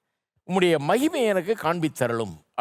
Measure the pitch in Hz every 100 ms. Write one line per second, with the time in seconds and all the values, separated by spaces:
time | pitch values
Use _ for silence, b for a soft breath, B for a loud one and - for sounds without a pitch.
0 | _ _ _ _ - 185 180 160 143 208
1 | 302 320 226 190 165 226 160 175 156 -
2 | 123 117 101 80 _ -